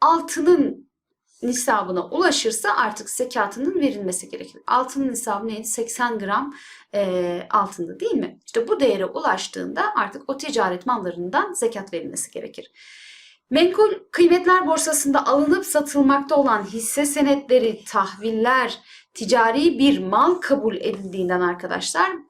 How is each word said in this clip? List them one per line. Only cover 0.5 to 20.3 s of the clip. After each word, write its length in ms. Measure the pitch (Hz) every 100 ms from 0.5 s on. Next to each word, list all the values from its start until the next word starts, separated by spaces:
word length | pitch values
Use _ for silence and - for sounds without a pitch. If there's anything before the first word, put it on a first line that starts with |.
| 339 240 - - _ _ _ _ _
nisabına 640 | 247 247 - 208 185 180 -
ulaşırsa 720 | 302 349 - 220 220 415 320
artık 340 | 220 214 -
zekatının 720 | - 254 233 202 240 320 370
verilmesi 500 | 285 202 185 180 -
gerekir. 320 | - 185 - -
Altının 440 | 254 262 277 262
nisabı 360 | 226 220 202 226
neydi? 200 | 214 220
Seksen 520 | 240 233 - 240 220
gram, 360 | 196 220 285 - - - _
e, 540 | 202 190 180 175 175 -
altındı 500 | 208 190 - 170 190
değil 160 | 466 349
mi? 240 | - - -
İşte 220 | 466 466
bu 120 | 370
değere 260 | 254 190 185
ulaştığında 880 | - 294 190 - 190 180 233 415 392
artık 340 | 196 277 -
o 80 | 269
ticaret 480 | 302 226 185 180 -
mallarından 680 | 220 180 170 180 277 392
zekat 400 | - 233 202 196
verilmesi 380 | 170 - 180 -
gerekir. 400 | - - - - _ - - - - - _ -
Menkul 440 | 277 359 415 427 370 -
kıymetler 560 | 330 339 359 359 370 320
borsasında 600 | 311 320 302 277 277 -
alınıp 380 | 285 294 381 -
satılmakta 720 | 302 285 285 269 277 277 294
olan 280 | 262 214
hisse 420 | 196 226 - 285 285
senetleri, 800 | 294 285 277 - 247 226 214 -
tahviller, 920 | 214 190 190 220 220 240 254 240 - - - _
ticari 640 | - 196 226 226 269 330 240
bir 200 | 277 185
mal 340 | 190 214 330